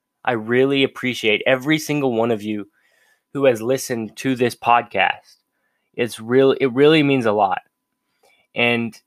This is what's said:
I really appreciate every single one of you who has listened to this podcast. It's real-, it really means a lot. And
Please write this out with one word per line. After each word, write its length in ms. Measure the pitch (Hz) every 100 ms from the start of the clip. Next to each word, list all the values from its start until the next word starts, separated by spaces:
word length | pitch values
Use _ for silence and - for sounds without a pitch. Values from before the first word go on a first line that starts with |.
| _ _
I 80 | -
really 500 | 117 110 123 135 139
appreciate 600 | 135 - 127 - 110 107 123
every 320 | 131 135 156
single 360 | 156 147 135
one 180 | 113 117
of 100 | 110
you 260 | 107 104 98 _ _ _ _ _ _
who 120 | 139
has 180 | 135 113
listened 540 | 117 131 - 117 107 -
to 180 | 135
this 220 | 123 120 -
podcast. 800 | 120 120 113 98 92 - _ _ _ _ _ _ _ -
It's 220 | 117 -
real-, 380 | 110 127 135 -
it 120 | 135
really 320 | 123 147 160
means 200 | 139 135
a 60 | 113
lot. 320 | 104 95 92 - _ _ _ _ _ _ _ _
And 480 | - 120 117 117 -